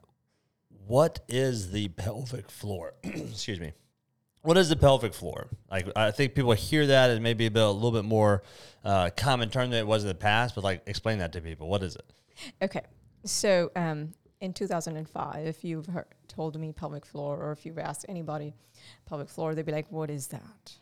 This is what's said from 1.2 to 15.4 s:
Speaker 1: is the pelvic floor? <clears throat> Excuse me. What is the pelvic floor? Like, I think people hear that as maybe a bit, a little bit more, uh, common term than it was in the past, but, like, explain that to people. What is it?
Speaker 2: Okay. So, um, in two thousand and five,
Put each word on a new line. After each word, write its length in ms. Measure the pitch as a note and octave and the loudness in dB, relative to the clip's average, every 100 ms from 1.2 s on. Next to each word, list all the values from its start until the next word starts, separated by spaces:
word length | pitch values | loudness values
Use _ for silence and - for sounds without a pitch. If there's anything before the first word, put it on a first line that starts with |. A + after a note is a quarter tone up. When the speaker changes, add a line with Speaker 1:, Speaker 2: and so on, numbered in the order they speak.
| - | -4
Speaker 1:
is 440 | B2 C3+ A#2+ F#2+ | 0 2 0 -2
the 160 | G#2 G2+ | -2 -4
pelvic 640 | - F#2+ - B2+ B2 G#2 | -4 -6 -6 -8 -10 -12
floor? 420 | - G#2 F#2 E2 - | -10 -8 -6 -8 -12
<clears throat> 60 | |
Excuse 560 | F#2+ G2+ C3+ A2 - F#2 | -10 -8 -8 -8 -6 -6
me. 140 | D#2+ - _ _ _ _ _ _ | -8 -12 _ _ _ _ _ _
What 140 | D3+ F3 | 4 6
is 100 | E3 | 6
the 80 | D3+ | 6
pelvic 380 | C#3+ C3+ A2+ | 6 6 2
floor? 340 | - E2 - - - - | -6 -8 -8 -10 -14 -6
Like, 160 | F#2+ F2+ G#2 | -6 -2 2
I 160 | G#2+ | 2
think 240 | G#2+ C#3 - | 2 0 2
people 160 | B2 | 4
hear 340 | G#2+ - D#3 C#3+ | 2 2 2 6
that 240 | C3+ B2+ | 8 6
as 120 | A2+ | 4
maybe 240 | A#2 A2+ A2+ | 0 2 2
a 60 | |
bit, 120 | A2 | 4
a 80 | G#2+ | 4
little 220 | G2+ A#2+ | 4 2
bit 100 | A2+ | 2
more, 400 | G#2 A2 G#2 G2 - - - - | 2 4 6 4 0 -18 -20 -8
uh, 260 | G2+ G2 F2 - | 0 2 2 0
common 340 | C3 B2+ A2+ | 0 2 0
term 200 | C3 B2 | 0 0
than 100 | A#2 | 0
it 80 | G#2+ | 2
was 160 | A2 | 2
in 60 | G#2 | 0
the 60 | F2 | 0
past, 400 | G#2 G#2+ B2 G#2+ | 2 4 2 0
but, 100 | G2 | -2
like, 160 | F#2 - | -2 -4
explain 340 | G2+ A2 G#2+ | -4 -2 -2
that 120 | E2+ | -2
to 80 | F2 | -6
people. 300 | D#2+ D#2+ D#2 | -10 -10 -2
What 120 | G2+ | -2
is 140 | F#2 - | -2 -8
it? 180 | - _ _ - - - | -18 _ _ -18 -16 -6
Speaker 2:
Okay. 200 | - - - _ _ _ | -4 -4 -10 _ _ _
So, 480 | G#3 - G#3+ F#3 E3+ F3+ | -6 0 4 4 2 -2
um, 360 | E3 D3+ D#3 - _ - | -2 -4 -8 -12 _ -12
in 100 | F#3 | -10
two 160 | F3+ G3 | -6 -4
thousand 300 | F3 E3 D#3 | -4 -4 -8
and 100 | D#3+ | -8
five, 400 | - C#3+ D3+ | -8 -8 -6